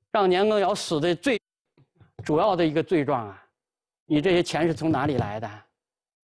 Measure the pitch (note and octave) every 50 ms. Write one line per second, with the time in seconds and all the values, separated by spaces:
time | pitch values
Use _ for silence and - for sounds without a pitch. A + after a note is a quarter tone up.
0 | _ _ - G#3+ F#3+ F#3 F3+ F#3 G#3 G#3+ G#3+ G3+ G3 G3+ G#3 - - - E3+ D3
1 | D#3+ F3 E3 - - C#4 - - - _ _ _ _ _ _ _ _ _ _ _
2 | _ _ _ - - - D3+ D#3+ G3+ G#3 F#3 E3+ E3+ D#3 C#3+ E3 D#3 - F#3+ D3+
3 | C3+ D3 C#3+ A#2+ A2 G2+ G2 - - _ _ _ _ _ _ _ _ _ _ _
4 | _ - D#3 D3 D3 F#3+ F3 F3 E3 - - D3 E3 E3 D#3 - D#3 E3 D#3 B2+
5 | C#3 D3+ C3+ A#2+ A2 G#2 G#2 A2 A2+ G#2 G#2 - - _ _ _ _ _ _ _
6 | _ _ _ _ _